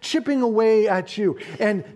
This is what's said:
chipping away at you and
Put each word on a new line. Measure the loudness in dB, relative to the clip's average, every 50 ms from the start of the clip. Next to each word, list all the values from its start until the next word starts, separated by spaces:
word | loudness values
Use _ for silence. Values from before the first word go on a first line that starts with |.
chipping | -8 -4 -4 -2 -2 -2 0 0
away | 0 0 2 2 4 4 4 4 4 2
at | 2 0 -2 -4 -4 -2
you | -2 0 -2 -2 -8 -12 -6 -2
and | 0 0 0 -2 -4 -8 -12